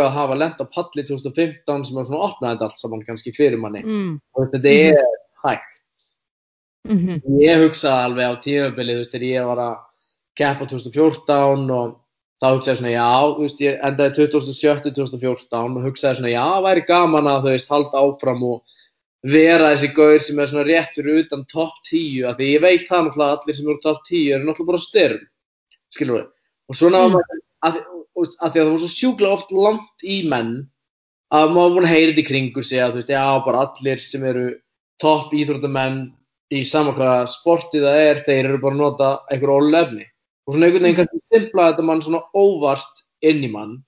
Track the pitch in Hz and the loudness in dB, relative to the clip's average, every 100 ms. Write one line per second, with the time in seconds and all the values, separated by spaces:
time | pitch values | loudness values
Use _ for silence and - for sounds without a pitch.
0 | 139 143 139 135 160 - 127 175 175 156 | 4 0 -2 -2 -4 -6 -10 -8 -10 -8
1 | 139 135 135 151 165 147 - 143 127 131 | -8 -8 -8 -4 -4 -4 -6 -6 -6 -8
2 | 123 147 202 - 123 113 107 - 117 110 | -8 -6 -6 -6 -6 -4 -6 -8 -12 -12
3 | 107 113 123 - 147 113 110 104 220 214 | -12 -14 -10 0 0 0 -6 -8 -6 -6
4 | 185 151 _ 131 131 135 139 143 160 151 | -6 -8 _ -6 -4 0 4 6 6 4
5 | 123 - _ _ 139 113 - _ _ _ | 2 -2 _ _ -6 -6 -8 _ _ _
6 | _ _ _ _ _ _ _ _ 208 202 | _ _ _ _ _ _ _ _ -4 -2
7 | 185 165 139 139 156 160 160 156 147 131 | -2 -4 0 4 6 6 4 2 -2 0
8 | 123 123 123 120 139 143 139 117 120 120 | 0 -2 -4 -4 -4 -2 -2 -4 -6 -6
9 | 117 123 127 127 123 123 120 107 - _ | -6 -8 -4 -4 -4 -4 -6 -8 -16 _
10 | _ _ _ - 143 139 135 127 120 139 | _ _ _ -4 -2 -2 -8 -10 -8 0
11 | 160 139 - 143 139 139 131 127 117 - | 0 0 -2 0 2 0 -2 -4 -6 -10
12 | _ _ _ - 131 131 135 120 120 117 | _ _ _ -4 0 0 0 -4 -2 0
13 | 120 127 147 147 147 - 143 135 139 139 | 2 2 2 0 -6 -2 -4 -2 -4 0
14 | 139 143 147 147 135 139 151 143 147 135 | 0 2 2 0 -2 -2 0 0 -2 -6
15 | 131 127 127 120 - 117 120 127 131 131 | -8 -6 -6 -6 -6 -6 -6 -6 -6 -2
16 | 139 131 123 120 143 190 190 180 - 175 | -2 -2 -2 -2 0 0 2 2 2 2
17 | 170 156 147 139 135 131 - 147 143 139 | 4 2 2 0 0 -2 0 -2 0 2
18 | 143 143 131 123 123 120 _ _ _ _ | 0 0 -4 -4 -4 -6 _ _ _ _
19 | _ _ 135 151 160 165 156 143 139 151 | _ _ 2 4 6 6 4 2 0 4
20 | 151 151 147 147 139 147 143 165 156 - | 6 6 4 -4 -4 -2 0 0 -2 -6
21 | 143 156 156 139 139 160 160 - - 165 | -2 0 0 -6 -10 -6 -6 -8 -6 -6
22 | 156 131 123 120 135 147 175 175 - 180 | -4 -6 -4 -4 0 2 4 2 2 -2
23 | 160 147 143 147 151 139 147 147 160 151 | 0 0 -2 -2 -4 -6 -4 -4 -2 -4
24 | - 175 143 135 147 156 165 175 - 214 | -4 -2 0 0 -2 -6 -4 -4 0 2
25 | 147 107 _ _ _ _ _ _ _ - | 2 0 _ _ _ _ _ _ _ -8
26 | 139 113 - _ _ _ - 131 170 185 | -4 -4 -6 _ _ _ -12 0 2 4
27 | 185 180 - - - _ 160 170 - 175 | 4 4 0 -8 -18 _ -4 -4 -10 -18
28 | - 180 165 - 165 165 156 160 170 - | -12 -6 -6 -4 -4 0 2 0 -4 -4
29 | 254 202 196 196 - 190 208 220 - _ | -2 0 0 -2 -2 0 0 0 -6 _
30 | 190 196 165 123 113 123 139 _ _ _ | -8 -4 -2 -4 -4 -8 -12 _ _ _
31 | _ _ - 151 156 175 175 180 170 160 | _ _ -2 2 4 4 4 4 4 4
32 | 160 151 147 135 131 120 113 127 123 120 | 4 2 0 -2 -4 -6 -4 -2 -2 -2
33 | 117 139 135 135 127 123 135 - 135 131 | -4 -2 0 0 0 -2 -2 -4 -6 -6
34 | - 135 131 123 123 - _ _ _ - | -6 -6 -4 -4 -4 -8 _ _ _ -4
35 | 151 156 131 151 147 139 139 135 131 135 | 0 0 0 -4 -2 -4 -4 -4 -4 -6
36 | 127 _ _ _ - 139 131 156 147 135 | -10 _ _ _ -8 -6 -2 0 0 0
37 | 131 127 123 - 170 170 - 151 143 147 | 2 2 -2 -4 0 0 0 -2 2 4
38 | 156 143 143 135 135 139 135 139 147 139 | 4 2 0 0 0 -2 -2 0 -2 0
39 | 139 139 - 131 139 139 147 165 151 107 | 0 -2 -6 -4 0 2 4 2 2 -4
40 | - _ _ _ - 147 175 180 175 170 | -16 _ _ _ -4 2 4 4 2 2
41 | 170 - - 226 220 190 170 160 160 160 | 0 -4 2 2 2 2 2 2 0 0
42 | 156 165 - 196 202 175 143 139 - _ | -2 -6 -4 2 2 2 -2 -2 -6 _
43 | _ _ 156 151 131 107 107 123 | _ _ 2 2 -2 -8 -12 -16